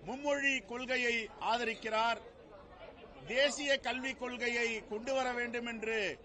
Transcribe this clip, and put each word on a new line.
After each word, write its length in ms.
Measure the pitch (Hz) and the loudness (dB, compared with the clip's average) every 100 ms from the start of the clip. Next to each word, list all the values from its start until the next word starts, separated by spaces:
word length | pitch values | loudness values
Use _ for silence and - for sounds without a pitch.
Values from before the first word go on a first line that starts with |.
மும்மொழி 560 | 170 262 294 285 277 262 | -6 -2 2 4 4 2
கொள்கையை 680 | - 240 247 254 240 233 214 - | -2 -6 0 2 4 2 0 -4
ஆதரிக்கிறார். 800 | 180 233 233 220 220 220 226 220 - - - - - - - - - - 147 | 0 2 2 -2 0 2 4 2 -4 -18 -20 -18 -18 -16 -16 -16 -18 -16 -2
தேசிய 520 | 247 285 285 285 269 | 4 4 4 2 2
கல்விக் 400 | 240 247 262 262 | 2 -2 -4 -4
கொள்கையை 680 | 247 247 240 240 233 220 - | -6 -2 0 2 2 0 -4
கொண்டு 260 | 214 240 | -6 0
வர 180 | 269 254 | 2 2
வேண்டும் 340 | 240 240 240 240 | 0 -2 -2 -4
என்று 540 | 226 220 226 190 131 | -4 -2 0 0 -2